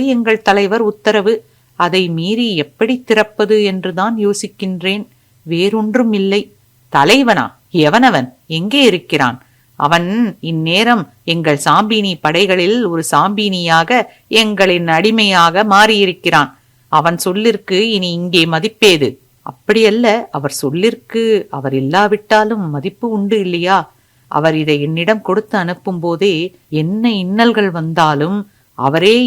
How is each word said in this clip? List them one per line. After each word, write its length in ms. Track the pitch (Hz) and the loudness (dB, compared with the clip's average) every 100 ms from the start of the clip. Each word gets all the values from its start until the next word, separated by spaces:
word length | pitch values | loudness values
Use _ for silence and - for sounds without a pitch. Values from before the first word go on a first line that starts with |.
| 269 | 0
எங்கள் 340 | 240 226 220 | 0 0 0
தலைவர் 440 | 214 202 196 226 214 | 2 0 0 0 -2
உத்தரவு. 500 | 208 214 214 196 226 - _ _ - | 0 0 0 0 -2 -6 _ _ -4
அதை 240 | 175 185 180 | 0 0 -2
மீறி 400 | 160 180 226 233 170 | -4 -4 -2 -2 -2
எப்படி 400 | 139 _ 233 247 | -6 _ -4 -2
திறப்பது 560 | - 220 214 - 208 214 | 0 0 0 -2 0 2
என்றுதான் 520 | 202 190 185 175 214 226 | 2 -2 -6 -4 -4 0
யோசிக்கின்றேன், 840 | 202 202 202 - 190 185 180 208 - _ _ _ 156 | -2 -2 -8 -8 -8 -4 -4 -4 -8 _ _ _ -6
வேறொன்றும் 680 | 170 196 220 214 247 226 | -2 0 0 -2 0 0
இல்லை." 300 | 208 196 202 - _ _ _ _ | 0 0 -2 -4 _ _ _ _
"தலைவனா? 540 | 143 151 262 240 180 113 - _ 175 | 0 4 4 4 0 -2 -10 _ 0
எவனவன்? 520 | 151 220 254 156 127 - - | 2 4 2 2 -4 -12 -8
எங்கே 320 | 160 202 277 | -6 -2 2
இருக்கிறான்?" 540 | 247 180 - 147 127 127 _ _ _ - | 2 2 -2 -2 -2 -4 _ _ _ -4
"அவன் 280 | 147 170 175 220 220 - | 0 0 0 -2 -2 -4
இந்நேரம் 640 | 165 160 160 185 233 226 151 _ | -6 -4 0 0 2 0 -4 _
எங்கள் 360 | - 165 160 143 | -4 -2 0 0
சாம்பினி 520 | 151 165 214 220 202 165 | 2 2 2 -2 -2 -2
படைகளில் 640 | 151 165 196 185 175 240 | -2 0 2 2 0 0
ஒரு 200 | 208 165 | -2 -4
சாம்பினியாக, 960 | 147 147 185 208 208 185 170 165 160 247 - _ _ | 0 2 2 0 -2 -2 2 2 2 0 -2 _ _
எங்களின் 560 | 214 214 196 190 175 170 | 0 0 2 2 2 0
அடிமையாக 720 | 160 208 226 208 180 170 180 | 2 2 2 2 4 4 2
மாறியிருக்கிறான். 840 | 214 196 214 214 190 - 175 156 135 - _ _ _ | 4 4 4 4 0 0 0 2 0 -6 _ _ _
அவன் 260 | 151 165 170 | 0 0 -2
சொல்லிற்கு 600 | 190 190 226 202 - 185 226 | -4 0 0 -2 -2 -2 0
இனி 200 | 202 180 | -2 -4
இங்கே 300 | 170 175 170 165 | -4 -2 0 2
மதிப்பேது." 640 | 160 - - 208 160 123 - _ _ - | 0 -4 2 2 4 0 -4 _ _ -18
"அப்படியல்ல, 600 | - - 220 214 220 233 226 - | -10 -2 2 2 2 0 0 -4
அவர் 260 | 147 139 - | -8 -6 -6
சொல்லிற்கு 680 | 139 165 220 226 - 226 226 208 - | -4 -2 -2 -2 -6 -4 0 0 -2
அவர் 260 | 139 135 135 | -8 -4 -4
இல்லாவிட்டாலும் 880 | 135 180 208 208 - 214 214 220 165 | 0 0 0 -2 0 0 2 -4 -6
மதிப்பு 380 | 147 185 - 240 | -6 -8 -8 -6
உண்டு 300 | 214 196 220 | -4 -2 -2
இல்லையா? 400 | 180 175 175 190 - _ _ _ _ | -2 -2 0 0 -2 _ _ _ _
அவர் 260 | 147 160 156 | 0 0 0
இதை 200 | 156 147 | 0 0
என்னிடம் 420 | 143 160 175 220 | -2 -2 0 -2
கொடுத்து 340 | - 196 214 208 | -2 -4 -2 -4
அனுப்பும் 440 | 175 175 202 175 | -4 -6 -8 -6
போதே 340 | 170 165 196 160 175 - _ | -4 0 0 0 -6 -10 _
என்ன 400 | 156 160 214 233 202 | -4 -2 -2 -2 -2
இன்னல்கள் 560 | 180 208 233 220 196 | -2 0 2 2 -2
வந்தாலும், 680 | 165 160 165 156 143 165 202 202 _ _ - | -4 -4 0 2 2 -2 -4 -8 _ _ -4
அவரே 380 | 131 160 190 240 | -2 2 2 2